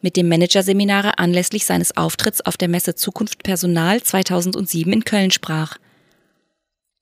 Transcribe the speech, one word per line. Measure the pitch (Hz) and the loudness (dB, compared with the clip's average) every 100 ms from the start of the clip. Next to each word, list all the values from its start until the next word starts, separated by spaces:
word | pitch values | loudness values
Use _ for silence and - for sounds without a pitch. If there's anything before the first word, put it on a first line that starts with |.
mit | 180 185 | -2 2
dem | 175 | 2
Managerseminare | 165 175 202 190 196 202 196 202 - | 4 4 2 2 2 2 2 0 0
anlässlich | 175 175 180 214 - | 2 2 0 -2 -2
seines | 180 170 - | 0 0 -2
Auftritts | 165 - - - | -2 -2 -2 -2
auf | - - | -4 -2
der | 175 | 0
Messe | 175 - 165 | 0 -2 -4
Zukunft | - - 214 - | -6 -4 -6 -6
Personal | - 180 180 170 165 208 | -4 -2 0 2 2 0
zweitausendsieben | - 196 190 180 180 - 190 170 165 | 0 0 0 0 0 -2 -4 -2 0
in | 214 - | 0 0
Köln | 208 190 | 2 2
sprach. | - - 156 156 - _ _ _ _ _ _ _ _ _ _ _ _ | 0 -2 -4 -4 -8 _ _ _ _ _ _ _ _ _ _ _ _